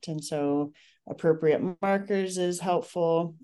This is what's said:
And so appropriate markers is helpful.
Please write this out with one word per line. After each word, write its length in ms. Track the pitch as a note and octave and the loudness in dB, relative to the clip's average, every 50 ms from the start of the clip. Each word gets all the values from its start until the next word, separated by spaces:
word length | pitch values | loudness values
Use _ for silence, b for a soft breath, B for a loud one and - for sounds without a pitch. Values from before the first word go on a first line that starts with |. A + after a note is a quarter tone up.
| - | -10
And 160 | - D#3+ D#3 D3+ | -8 -8 -8 -6
so 500 | - D#3+ D3+ D3 C#3+ C#3+ D3 D3 D3 b b b b b b _ - | -4 -4 -2 0 0 0 0 -2 -4 b b b b b b _ -12
appropriate 540 | D3+ - - E3 D#3+ D#3+ E3 D#3 D3 - - F#3 F3+ - - | -10 0 2 2 2 4 4 2 2 2 2 -2 -4 -2 0
markers 560 | G3 G3 G3 G3 G3 G#3 G3 F#3+ F#3 F#3 F#3 | 0 0 0 0 -2 -2 -2 0 -2 -2 -2
is 220 | F3+ F3+ F3+ F3 | 0 0 -2 -2
helpful. 760 | E3+ F#3+ F3 E3+ E3+ - - F3+ E3+ E3 E3 E3 E3+ E3+ E3 - | -2 0 0 0 -2 -4 -2 0 2 2 2 2 0 -2 -6 -12